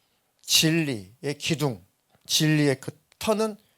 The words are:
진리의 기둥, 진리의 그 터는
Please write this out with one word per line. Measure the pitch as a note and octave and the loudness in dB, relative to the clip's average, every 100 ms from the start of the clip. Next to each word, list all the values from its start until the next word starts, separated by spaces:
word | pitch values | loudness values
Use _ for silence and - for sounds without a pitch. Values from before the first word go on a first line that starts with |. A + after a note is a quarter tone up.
| _ _ _ _ | _ _ _ _
진리의 | - - D#3+ E3 D3 A2+ F#2 A2+ C#3 C#3+ | 0 2 4 2 0 -4 -10 -10 -8 -6
기둥, | - D3+ C#3+ G2 - _ _ _ | -4 -2 -2 -4 -12 _ _ _
진리의 | - - D#3 D3+ D3 C3 | -4 0 2 4 2 0
그 | - - _ - | -6 -16 _ -8
터는 | - G#3 A3 G#3+ _ | -2 -2 -2 -6 _